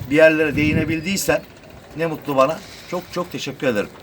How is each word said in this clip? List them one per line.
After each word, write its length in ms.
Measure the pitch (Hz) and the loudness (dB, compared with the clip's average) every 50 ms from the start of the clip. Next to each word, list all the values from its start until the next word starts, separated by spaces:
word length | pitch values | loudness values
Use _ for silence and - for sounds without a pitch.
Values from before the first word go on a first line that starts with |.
| - 131 | -6 0
bir 60 | 143 | 4
yerlere 400 | 156 160 160 156 156 156 147 131 | 6 6 6 6 4 0 0 0
değinebildiysem 840 | 151 147 151 160 160 156 156 165 160 151 190 196 - - 165 147 - - - - - - - - - - - - | 0 0 2 2 0 0 0 -2 -4 -4 -4 -4 -2 0 0 0 0 -4 -10 -20 -20 -20 -20 -20 -20 -20 -14 -6
ne 100 | 151 165 | -6 -4
mutlu 280 | 165 151 - - 147 139 | -4 -4 -6 -6 0 2
bana. 240 | 135 131 151 160 - - - - - - - | 2 2 2 0 -4 -10 -16 -18 -18 -12 -8
Çok 120 | 175 180 175 - - | -8 -8 -8 -6 -8
çok 180 | 175 175 175 | -8 -6 -6
teşekkür 360 | - - - 143 - - 147 | -8 -8 -8 -10 -8 -4 -2
ederim. 200 | 127 110 101 87 - - - | 0 0 0 -4 -4 -10 -4